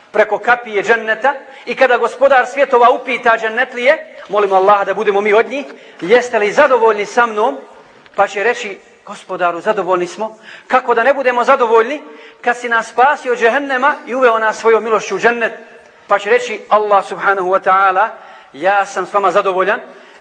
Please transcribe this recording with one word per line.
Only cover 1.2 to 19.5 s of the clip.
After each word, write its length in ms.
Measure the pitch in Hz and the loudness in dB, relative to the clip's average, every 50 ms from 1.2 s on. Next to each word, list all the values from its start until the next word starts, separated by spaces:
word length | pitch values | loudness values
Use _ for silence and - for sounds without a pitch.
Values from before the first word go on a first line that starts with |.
| - 269 285 - - - - - - | -2 -2 -2 -2 -8 -18 -20 -16 -12
i 100 | - 233 | -10 0
kada 220 | - 262 254 247 226 | 2 2 2 4 2
Gospodar 500 | 226 226 - - 262 277 277 254 240 - | 0 -2 0 0 2 4 4 4 2 0
svjetova 420 | - 269 277 254 262 240 240 240 | 0 -2 0 2 4 4 4 4
upita 480 | 269 277 - 285 247 226 - 240 226 226 | 4 2 -2 -6 -6 -2 0 0 0 0
džennetlije, 800 | 220 220 220 233 262 247 247 247 240 262 311 311 - - - - - - | 0 -4 -4 -4 -4 -4 -4 -2 0 2 0 0 -2 -10 -20 -20 -12 -4
molimo 260 | 185 208 202 196 190 | -2 0 0 2 2
Allaha 280 | 190 185 196 208 202 196 | 2 4 4 4 4 2
da 100 | 190 190 | 0 -2
budemo 280 | 185 220 214 196 196 | -2 -2 0 0 0
mi 120 | 208 214 196 | 2 2 2
od 160 | 220 233 214 | 2 2 0
njih, 160 | 247 285 262 - - - - - - - | -4 -8 -10 -10 -14 -20 -20 -20 -14 -10
„Jeste 380 | 165 175 220 247 240 - 254 220 | 0 2 2 2 2 0 -2 -2
li 120 | 202 208 | -2 0
zadovoljni 540 | 175 - 302 277 254 233 226 226 220 208 202 | 2 2 4 4 4 4 4 2 2 0 -2
sa 200 | - - 240 240 | -2 0 0 0
mnom?” 320 | 233 214 208 214 262 277 269 - - - - - - _ - _ - _ | 0 0 -2 -2 -2 -2 -6 -12 -18 -20 -20 -20 -20 _ -20 _ -8 _
Pa 120 | - 196 202 | -2 -2 -2
će 160 | - 208 196 | -2 -2 -2
reći, 360 | 233 247 240 - 208 190 - - _ _ _ _ | -2 -2 -4 -6 -12 -12 -14 -18 _ _ _ _
„Gospodaru, 560 | - 208 - - - 190 165 180 175 170 170 | -20 -18 -18 -12 -12 -6 -4 -2 -2 -2 -2
zadovoljni 460 | 160 208 214 208 180 170 185 180 175 175 | -4 -4 -2 -2 -2 -2 -2 -2 -2 -6
smo.” 300 | - - 214 220 220 - - - - - - - | -8 -8 -10 -10 -10 -14 -20 -20 -20 -20 -6 -2
Kako 260 | - 262 254 262 233 | -2 0 0 0 0
da 100 | 233 226 | 0 2
ne 100 | 262 285 | 2 0
budemo 300 | 277 269 247 247 240 233 | 0 0 0 0 0 2
zadovoljni 580 | 226 277 247 240 226 226 226 226 240 294 294 - - - - - - - _ | 2 2 2 2 2 4 2 2 2 -2 -8 -10 -14 -20 -20 -20 -20 -20 _
kad 160 | - 240 240 240 | -6 -4 -4 -4
si 120 | - 240 | -4 -4
nas 180 | 233 226 214 - | -2 -2 -4 -2
spasio 480 | - 233 247 277 294 277 - 254 240 | 0 2 2 2 2 0 -4 -4 -2
džehennema 600 | 196 220 233 226 277 285 277 269 254 254 294 285 - - 196 | 0 2 2 2 0 -2 -2 -2 0 0 0 -2 -2 -6 -8
i 80 | 226 | -2
uveo 240 | 262 262 240 226 220 | 0 2 2 2 2
nas 180 | 220 220 202 - | 0 -2 -2 0
svojom 260 | - 226 226 214 214 | 2 2 2 2 2
milošću 320 | 226 220 196 - - 202 | 0 -2 -2 -2 -4 -4
u 40 | 185 | -2
džennet? 340 | 170 226 240 240 226 208 - - - - - - - - _ _ _ - | 0 0 0 0 -2 -6 -6 -10 -16 -20 -20 -20 -20 -20 _ _ _ -2
Pa 120 | 202 196 | -2 -2
će 100 | - 202 | 2 2
reći 320 | 233 247 247 - 220 202 - - | 0 0 0 -2 -8 -12 -2 0
Allah 360 | 202 214 214 208 202 196 190 | 0 0 2 2 2 0 0
subhanahu 440 | - 196 170 170 202 196 196 180 180 | -2 -6 -4 -2 -2 -2 0 0 0
wa 100 | 190 190 | -2 0
ta'ala, 480 | - 196 185 190 196 190 185 185 208 226 220 - - - - - - - - | 2 2 2 2 2 2 2 2 0 -2 -4 -10 -20 -20 -20 -20 -20 -20 -14
„Ja 320 | 135 156 185 202 202 196 | -4 -2 0 0 0 0
sam 200 | 190 - 202 180 | -2 -4 -8 -6
s 80 | 170 - | -4 -2
vama 180 | 208 202 190 | 0 0 2
zadovoljan 480 | 165 202 190 196 | 0 0 0 0